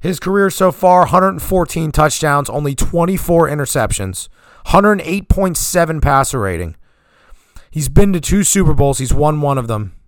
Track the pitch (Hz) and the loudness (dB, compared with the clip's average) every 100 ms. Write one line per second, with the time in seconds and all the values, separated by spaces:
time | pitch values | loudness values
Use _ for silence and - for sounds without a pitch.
0 | 175 180 - 196 196 - 185 - 185 180 | -6 -6 -2 0 0 2 -2 2 2 4
1 | 180 180 190 185 - 190 170 175 160 147 | 4 2 0 -2 -2 -2 -2 -4 -4 2
2 | 156 - 156 143 139 123 147 139 - 170 | 2 2 -2 0 -2 -4 -6 -2 -2 0
3 | 170 190 - 170 156 147 139 147 107 - | 0 -2 0 2 2 0 -4 -2 -2 -2
4 | 98 92 - - _ _ - 180 208 202 | -6 -8 -14 -20 _ _ 0 2 4 2
5 | 160 190 - - 190 160 - 180 165 160 | -2 -6 -2 0 0 -2 -2 0 0 0
6 | 143 139 135 135 98 87 85 78 _ _ | 2 2 0 -2 -4 -4 -8 -12 _ _
7 | _ _ _ - _ - - 151 135 143 | _ _ _ -20 _ -20 -14 -6 0 4
8 | 202 180 - 196 202 196 165 143 139 139 | 4 2 0 0 2 2 2 4 2 0
9 | 127 - 147 151 147 135 117 110 101 - | 0 2 2 0 -2 -2 -2 -6 -6 -12